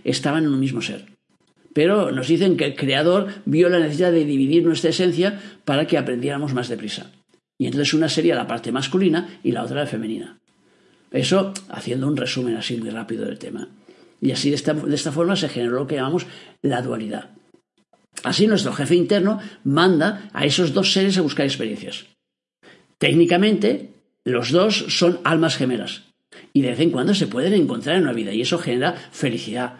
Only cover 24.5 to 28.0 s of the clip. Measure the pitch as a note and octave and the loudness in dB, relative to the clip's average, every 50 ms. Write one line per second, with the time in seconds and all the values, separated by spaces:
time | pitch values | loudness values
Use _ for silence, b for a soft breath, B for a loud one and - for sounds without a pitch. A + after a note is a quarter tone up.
24.5 | C#3+ F3 G3 A3 G3+ - - - - - F3 E3+ F3+ - - C#3+ E3 D#3+ E3 D#3+ | 2 4 4 4 2 0 -2 -4 -2 2 2 2 2 2 0 0 2 2 2 0
25.5 | - - C#3 B2+ B2 G#2+ G2 - - - - _ _ _ _ _ B B B B | 0 0 -2 -2 -2 -4 -6 -8 -10 -14 -16 _ _ _ _ _ B B B B
26.5 | B C#3+ C3+ B2 - - E3 E3+ - B2+ C3+ F3+ G3+ F#3 E3 - A2 B2 C#3+ F#3+ | B 0 2 2 0 2 0 0 2 0 0 2 2 2 0 -2 -2 -2 0 2
27.5 | G#3+ G3 D#3 - B2 A2+ G#2+ C#3 E3 F#3+ | 2 2 2 2 0 -4 -4 -2 0 2